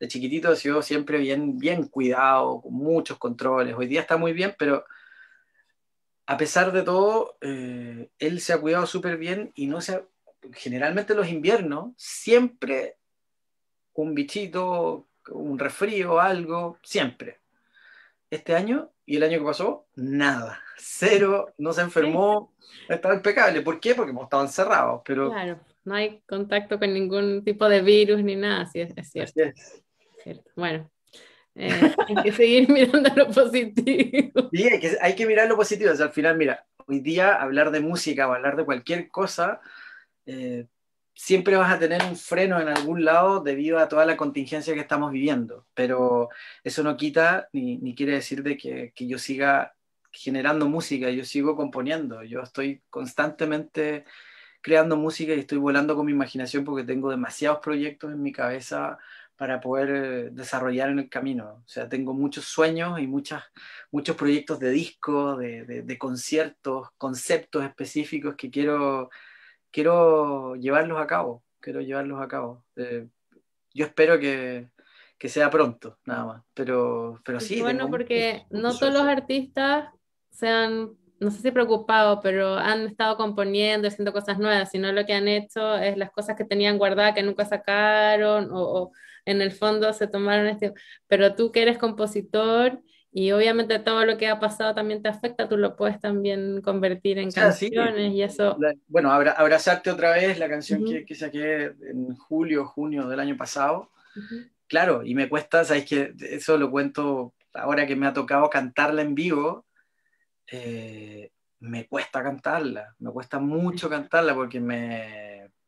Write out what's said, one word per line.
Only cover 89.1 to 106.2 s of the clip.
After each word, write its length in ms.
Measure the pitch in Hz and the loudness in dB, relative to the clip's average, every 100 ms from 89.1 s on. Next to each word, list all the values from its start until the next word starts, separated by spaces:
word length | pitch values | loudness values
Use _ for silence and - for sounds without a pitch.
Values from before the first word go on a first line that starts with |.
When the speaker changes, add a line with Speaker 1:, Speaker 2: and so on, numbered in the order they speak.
| - | -10
Speaker 2:
en 160 | - 196 | -2 0
el 120 | 196 | 0
fondo 400 | 190 214 214 214 | 0 0 2 2
se 120 | 214 208 | 0 -2
tomaron 420 | 196 202 208 208 | 0 2 2 2
este... 260 | 208 202 - - - - | 0 -4 -6 -18 -20 2
Pero 280 | 196 202 | 6 6
tú 160 | 202 233 | 4 2
que 120 | 233 | 4
eres 160 | 226 233 | 4 4
compositor, 1040 | 226 208 214 208 196 214 220 226 247 254 - _ _ | 0 0 -2 -4 -2 0 4 4 2 0 -10 _ _
y 200 | 190 190 | -2 2
obviamente 480 | 202 226 226 220 214 | 4 4 4 2 0
todo 260 | 220 220 | 2 4
lo 140 | 220 214 | 4 2
que 80 | 220 | 0
ha 140 | 214 | 0
pasado 340 | 214 214 220 | -2 -2 -2
también 260 | 214 214 214 | -2 -2 -2
te 80 | 214 | -4
afecta, 400 | 208 240 - 220 | -4 -6 -4 -2
tú 80 | 208 | 0
lo 200 | 202 - | 0 0
puedes 240 | 208 208 | -2 -2
también 600 | 208 202 202 196 196 196 | -2 0 0 -2 -4 -4
convertir 580 | 202 196 185 185 202 196 | -2 0 0 0 -2 0
en 100 | 190 | -2
Speaker 1:
O 20 | |
sea, 220 | 180 208 | 4 4
sí. 180 | 196 208 | 4 0
Speaker 2:
canciones, 420 | 226 233 208 202 | 0 0 0 0
y 100 | 196 | 0
eso. 340 | 202 202 202 196 | -2 0 0 2
Speaker 1:
La, 160 | 151 143 - | 0 0 0
bueno, 240 | 160 143 | 2 4
Abra-, 200 | 143 143 156 | 6 4 4
Abrazarte 520 | 156 156 180 175 185 | 6 6 4 2 0
otra 200 | 160 170 | 2 4
vez, 280 | 170 190 170 | 4 2 0
la 100 | 156 | -2
canción 340 | 147 147 202 | -4 -2 -2
Speaker 2:
Ujú. 80 | 220 | 0
Speaker 1:
que, 140 | 160 - | -4 -8
que 80 | |
saqué 580 | 147 151 147 151 151 147 143 | -10 -8 -4 -2 -2 -4 -8
en 360 | 131 127 127 123 | -10 -8 -8 -10
julio, 500 | - 156 165 147 139 | -4 -2 0 0 -2
junio 420 | - 151 143 127 | -6 -4 -4 -4
del 120 | 135 | -4
año 160 | 143 127 | -4 -4
pasado. 560 | 123 143 139 175 - _ _ 208 | -6 0 0 0 -6 _ _ -18
Speaker 2:
Ujú. 280 | 208 233 - _ - | -14 -14 -16 _ -2
Speaker 1:
Claro, 380 | 160 180 123 | 2 2 2
y 100 | 123 | 0
me 140 | 131 139 | -2 0
cuesta, 360 | 147 - 165 | -2 2 2
sabes 200 | 160 143 | 4 0
que 280 | - 143 139 | 2 0 0
eso 400 | - | -6